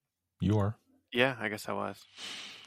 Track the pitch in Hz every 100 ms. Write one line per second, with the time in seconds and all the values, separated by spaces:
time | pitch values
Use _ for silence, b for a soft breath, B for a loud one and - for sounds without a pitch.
0 | _ _ _ - 92 107 101 - _ _
1 | _ 120 131 113 107 104 - 101 101 98
2 | - B B B B B